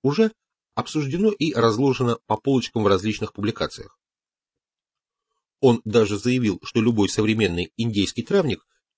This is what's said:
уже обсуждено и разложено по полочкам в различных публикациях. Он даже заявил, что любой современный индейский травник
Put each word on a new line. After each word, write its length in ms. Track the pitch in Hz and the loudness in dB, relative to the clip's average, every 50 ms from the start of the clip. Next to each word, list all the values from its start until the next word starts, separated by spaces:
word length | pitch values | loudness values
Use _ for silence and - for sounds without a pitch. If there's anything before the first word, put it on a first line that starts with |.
| - | -4
уже 300 | 139 147 196 226 220 - _ _ _ _ _ _ _ _ | -2 0 2 0 0 -2 _ _ _ _ _ _ _ _
обсуждено 560 | - - - - 151 143 135 143 175 214 214 | -8 -8 -6 -4 -4 -4 -4 -2 0 0 0
и 220 | 202 - 156 165 - | 0 0 -2 -2 0
разложено 680 | 120 117 113 104 117 139 139 123 - 127 120 113 - _ | 2 2 2 2 2 2 0 0 0 0 -2 -2 -4 _
по 100 | - 107 | -4 -6
полочкам 460 | - - 139 139 127 117 - - 113 107 | -2 0 0 0 0 0 -2 -2 0 2
в 60 | 101 | 2
различных 440 | 98 90 101 110 107 - 110 - - | 2 2 0 -2 -4 -4 -8 -10 -8
публикациях. 680 | - 101 107 - - 80 - - - - - _ _ _ _ _ _ _ _ _ _ _ _ _ _ _ _ _ _ _ _ _ _ _ _ _ _ _ _ _ _ _ _ _ _ | -6 -4 -4 -4 -4 -6 -8 -8 -12 -18 -20 _ _ _ _ _ _ _ _ _ _ _ _ _ _ _ _ _ _ _ _ _ _ _ _ _ _ _ _ _ _ _ _ _ _
Он 200 | - 123 117 110 - | 4 4 4 4 0
даже 340 | 110 104 117 107 98 104 98 | 0 2 2 2 2 0 -2
заявил, 400 | 104 123 127 127 120 104 90 - - | -2 0 0 0 0 0 -2 -2 -6
что 160 | - - 120 | -4 -2 0
любой 280 | 110 120 117 104 101 92 | 2 2 2 2 0 0
современный 640 | - - 107 107 110 113 107 90 87 87 90 - _ | 0 0 0 0 2 2 0 0 0 -2 -6 -6 _
индейский 480 | - 117 117 107 101 92 - - 123 - | -6 -6 -2 0 0 -2 -2 -2 -6 -4
травник 420 | - 190 202 165 131 95 - _ _ _ _ _ _ _ | 0 0 0 2 0 -2 -6 _ _ _ _ _ _ _